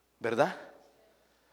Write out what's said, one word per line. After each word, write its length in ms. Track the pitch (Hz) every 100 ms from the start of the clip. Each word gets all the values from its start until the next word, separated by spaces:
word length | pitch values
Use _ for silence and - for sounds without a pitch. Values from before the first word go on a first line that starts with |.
| _ -
¿Verdad? 360 | 113 113 165 - - - - - - _ _ _ _